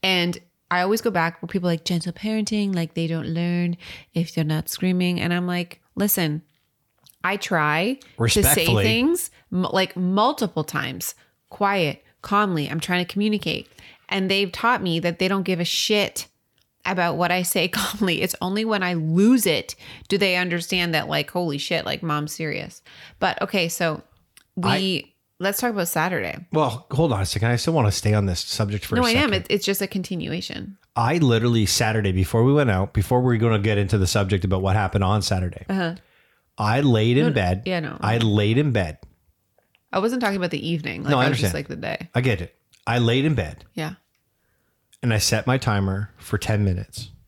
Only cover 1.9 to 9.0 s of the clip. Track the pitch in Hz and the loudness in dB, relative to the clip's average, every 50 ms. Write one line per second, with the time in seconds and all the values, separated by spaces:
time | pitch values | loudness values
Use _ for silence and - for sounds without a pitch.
1.9 | 175 170 160 175 170 - - 220 220 220 214 202 220 214 208 196 190 175 165 156 | -2 -2 -2 -4 -10 -6 -6 -4 -2 -2 -2 0 0 0 0 0 0 -2 -2 -4
2.9 | _ - 165 160 165 160 - - 165 165 170 175 175 175 175 175 175 - - - | _ -4 -4 -2 -2 -4 -4 -4 -4 -2 0 0 0 0 0 0 -2 -4 -8 -18
3.9 | - - - _ _ 170 170 160 - - 160 151 156 156 160 - - - - 185 | -18 -20 -20 _ _ -2 -2 -2 -2 -2 -2 0 0 -2 -4 -6 -6 -2 0 0
4.9 | 185 180 180 180 175 175 - 170 175 175 180 180 175 175 175 175 - _ _ _ | 2 2 2 0 0 0 -2 -2 -2 -2 -2 -2 -2 -4 -4 -6 -10 _ _ _
5.9 | _ - 196 208 - - 175 156 147 156 - _ _ _ _ _ _ _ _ _ | _ -2 0 0 0 0 0 0 -2 -4 -6 _ _ _ _ _ _ _ _ _
6.9 | _ _ _ - _ _ - 180 196 202 - - - - 151 151 151 156 180 220 | _ _ _ -20 _ _ -4 -4 -4 -2 -4 -2 0 2 2 2 2 0 0 -2
7.9 | 269 277 - - - - 117 117 - 208 196 - - 226 165 170 - 104 - 180 | -2 -6 -10 -20 -4 0 0 2 4 4 4 4 4 4 4 2 2 2 4 2
8.9 | 220 226 | 2 2